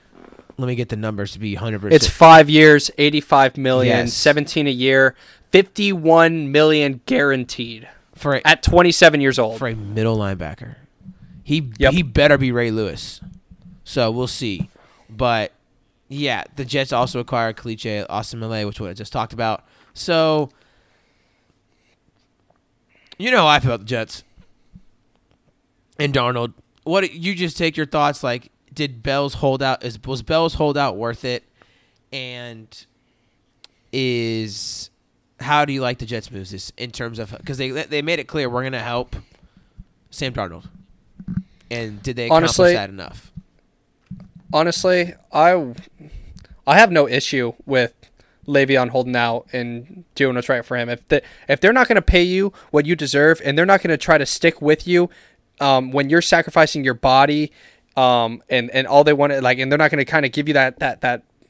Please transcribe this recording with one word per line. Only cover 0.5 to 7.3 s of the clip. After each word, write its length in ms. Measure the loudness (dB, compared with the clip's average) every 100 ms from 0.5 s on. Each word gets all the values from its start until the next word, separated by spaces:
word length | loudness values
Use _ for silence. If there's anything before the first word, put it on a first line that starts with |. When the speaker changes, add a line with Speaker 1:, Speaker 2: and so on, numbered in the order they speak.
| -10
Speaker 1:
let 120 | -6
me 80 | -6
get 120 | -6
the 80 | -6
numbers 360 | -6 -6 -8
to 80 | -8
be 160 | -8 -6
hundred 240 | -6 -6
percent. 140 | 4
Speaker 2:
It's 120 | 4 4
five 420 | 6 10 10 8
years, 440 | 8 8 6 4 -2
eighty-five 600 | 0 0 2 2 2 0
million, 500 | -2 0 2 0 -2
Speaker 1:
Yes. 80 |
Speaker 2:
seventeen 540 | 0 0 2 0 -4 -4
a 20 |
year, 460 | -2 2 4 2 0 -12 -20 _
fifty-one 1000 | 4 4 0 -2 0 4 6 6 2 0
million 480 | 4 4 4 0 -2 -4
guaranteed 840 | 0 0